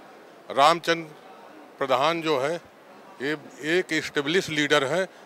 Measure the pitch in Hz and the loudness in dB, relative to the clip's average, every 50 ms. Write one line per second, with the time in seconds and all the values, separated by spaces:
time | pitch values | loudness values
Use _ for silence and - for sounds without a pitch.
0 | - - - - - - - - - - 104 127 143 156 170 165 - 165 170 165 | -20 -20 -20 -20 -20 -20 -20 -20 -14 -6 2 4 6 6 6 2 0 -2 -2 -2
1 | 160 151 151 - - - - - - - - - - - - - 139 131 127 123 | -4 -12 -16 -20 -20 -20 -20 -20 -20 -20 -20 -20 -20 -20 -8 -8 -2 0 0 2
2 | 143 160 170 165 151 160 151 123 135 151 175 160 - - - - - - - - | 2 2 0 0 -2 -2 -2 0 -2 -2 -4 -6 -10 -16 -20 -20 -20 -20 -20 -20
3 | - - - - 123 147 156 147 139 - - - 143 151 170 185 180 - 156 151 | -20 -20 -14 -8 -6 -6 -6 -6 -10 -18 -16 -10 -4 0 0 0 0 0 -4 -4
4 | - - - 147 143 143 170 190 - 160 156 147 147 143 151 147 135 127 156 185 | -4 -2 -4 -4 -2 0 0 0 -2 0 -2 -2 2 4 4 2 2 2 -2 -2
5 | 190 - - - - | -2 -4 -8 -20 -12